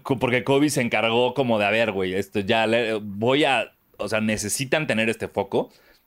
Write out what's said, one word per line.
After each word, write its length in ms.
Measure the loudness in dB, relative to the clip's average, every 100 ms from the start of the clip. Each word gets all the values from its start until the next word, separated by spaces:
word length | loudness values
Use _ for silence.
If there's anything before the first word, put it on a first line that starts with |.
co-, 160 | -4 -2
porque 240 | 2 0
Kobe 260 | 2 2 2
se 100 | 0
encargó 540 | 0 0 2 2 2
como 240 | 0 0 2
de, 80 | 2
"A 40 |
ver, 220 | 2 0
güey, 220 | 0 -2
esto 260 | -2 -4 -4
ya 260 | 0 2 2
le, 280 | 2 0
voy 500 | -4 -6 -4 0 2
a, 280 | 2 0 -2 _ _ -10
o 100 | -4
sea, 140 | -2
necesitan 640 | 0 -2 -2 -4 -2 -2 0
tener 240 | 0 0
este 180 | -2 -4
foco 420 | -4 -2 -2 -2 _ _ _